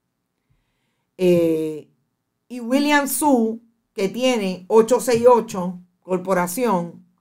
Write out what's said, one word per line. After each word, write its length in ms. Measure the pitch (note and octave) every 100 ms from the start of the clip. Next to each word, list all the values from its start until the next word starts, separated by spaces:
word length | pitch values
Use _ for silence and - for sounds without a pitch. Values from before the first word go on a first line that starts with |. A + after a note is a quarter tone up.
| _ _ _ _ _ _ _ _ _ _ _ -
eh, 720 | F#3 F3 E3 D#3+ D#3 D3+ - _ _ _ _ _ _
y 120 | B3
William 480 | A#3 C4+ D4 D4 C#4
Su, 540 | - D4+ B3+ A3 A3+ - _ _
que 160 | - F#3+
tiene 560 | G#3 B3+ B3 F#3+ - -
ocho 320 | A3 A3+ B3
seis 260 | B3+ A#3 A#3+
ocho 520 | A#3+ A#3 G3 F3+ F3+ - _
Corporación, 1040 | - F#3 F3+ F#3 F3+ B3+ A#3+ F#3 E3+ D#3+ - _